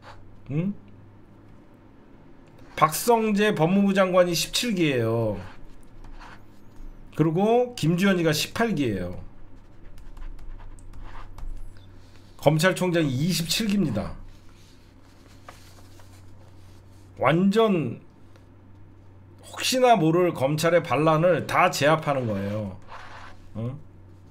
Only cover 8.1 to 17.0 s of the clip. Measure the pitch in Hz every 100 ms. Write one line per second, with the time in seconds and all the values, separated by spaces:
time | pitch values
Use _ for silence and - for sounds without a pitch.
8.1 | 180 160 151 - - 233 156 123 95 90
9.1 | 90 - - - - - - - - -
10.1 | - - - - - - - - - -
11.1 | - - - - - - - - - -
12.1 | - - - 143 156 185 180 180 170 151
13.1 | 123 170 160 165 - 220 208 156 104 85
14.1 | - - - - - - - - - -
15.1 | - - - - - - - - - -
16.1 | - - - - - - - - -